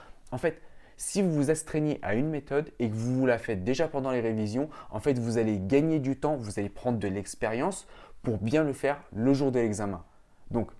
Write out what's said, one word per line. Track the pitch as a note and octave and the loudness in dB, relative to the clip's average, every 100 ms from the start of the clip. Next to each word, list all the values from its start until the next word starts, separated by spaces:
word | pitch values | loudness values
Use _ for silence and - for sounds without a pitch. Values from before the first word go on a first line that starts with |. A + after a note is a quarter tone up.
| - - - | -18 -20 -10
En | - | -2
fait, | E3 - - - - - | -2 -2 -12 -20 -20 -10
si | - F#3+ | -4 0
vous | F#3 | 2
vous | D3+ C#3 | 2 2
astreignez | D#3 - D#3 D3+ - | 0 0 0 0 0
à | F#2 | 0
une | G#2+ D3+ | 0 0
méthode | D3+ C#3+ C#3 D#3 - | -2 -2 -2 -2 -2
et | A#2+ | -2
que | |
vous | A2 A#2+ B2+ B2+ | 0 0 2 4
la | A#2 | 2
faites | - G2+ | 0 -2
déjà | F#2+ C3 D#3 | 0 2 0
pendant | C#3+ C3 | 0 -2
les | B2+ | 0
révisions, | A2+ A2 G#2+ A#2 D3+ - - | 0 0 0 -2 -4 -6 -10
en | G#2+ | -4
fait, | D3 B2 | 0 2
vous | A#2 A#2 | 2 2
allez | A2 G#2 | 2 2
gagner | F#2+ C#3 D#3+ D#3 | 4 4 4 2
du | C3 C3 | 0 -2
temps, | D3 D3 | -2 -2
vous | G#2 G2+ | -4 -4
allez | G2+ | -4
prendre | - B2 A#2 | -4 -2 0
de | G2+ | 0
l'expérience | G2 F#2+ - A2 A#2 E3+ F#3+ - - - - | -2 -6 -4 -2 0 -2 -4 -10 -18 -18 -10
pour | - G#2+ | -4 -2
bien | G#2+ D3 | 2 2
le | D3+ | 2
faire | B2+ C3+ C#3+ - | 0 0 -2 -4
le | G2+ B2+ | 0 4
jour | C#3 C#3 | 4 4
de | B2 | 2
l'examen. | A2+ G2+ G2+ F2+ - - - - - | 2 0 -4 -4 -10 -20 -20 -20 -4
Donc, | A#2 G#2+ | -2 -2